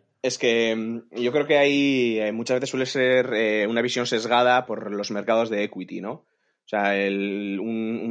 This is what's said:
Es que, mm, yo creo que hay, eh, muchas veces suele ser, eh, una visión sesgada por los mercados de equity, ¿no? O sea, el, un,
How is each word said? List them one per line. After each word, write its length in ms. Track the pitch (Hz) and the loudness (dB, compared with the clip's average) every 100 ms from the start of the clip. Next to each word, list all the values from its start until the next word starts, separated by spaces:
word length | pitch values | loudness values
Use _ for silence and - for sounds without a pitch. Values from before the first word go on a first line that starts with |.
| _ _ | _ _
Es 160 | 131 - | -4 0
que, 380 | 123 117 113 113 | 2 2 2 0
mm, 400 | 110 117 - 110 | -4 -8 -10 -4
yo 140 | 123 | -2
creo 140 | 147 147 | 0 2
que 100 | 147 | 4
hay, 600 | 143 143 139 135 120 110 | 4 4 2 2 2 0
eh, 120 | 107 | -2
muchas 240 | 110 120 127 | -2 -2 -2
veces 140 | 135 | -2
suele 160 | 131 127 | -2 -2
ser, 460 | 139 127 127 120 | 0 2 4 2
eh, 320 | 110 110 107 104 | 2 2 2 0
una 140 | 117 | 0
visión 260 | 120 123 120 | 0 -2 -2
sesgada 600 | 117 113 120 123 123 123 | -2 2 4 4 4 0
por 240 | 101 101 | -6 -6
los 180 | 101 101 | -6 -4
mercados 380 | 101 101 113 113 | -4 0 0 2
de 160 | 104 | 0
equity, 360 | 104 95 90 92 | -4 -6 -10 -10
¿no? 80 | 95 | -10
O 580 | 151 _ _ _ _ _ | -12 _ _ _ _ _
sea, 260 | 107 101 98 | -2 0 0
el, 600 | 98 98 101 101 101 98 | 0 0 -2 -4 -4 -6
un, 80 | 110 113 110 113 117 | -4 -4 -4 -6 -4